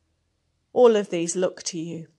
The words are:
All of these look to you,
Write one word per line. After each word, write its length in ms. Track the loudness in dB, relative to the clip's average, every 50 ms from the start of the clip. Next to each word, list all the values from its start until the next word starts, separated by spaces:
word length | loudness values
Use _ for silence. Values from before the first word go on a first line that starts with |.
| _ _ _ _ _ _ _ _ _ _ _ _ _ _ 2
All 220 | 4 6 6 6
of 140 | 4 0 -4
these 260 | -4 -4 -4 -4 -4
look 280 | -4 -4 -4 -4 -8 -12
to 160 | -10 -10 -10
you, 280 | -10 -10 -10 -12 -14 -16 _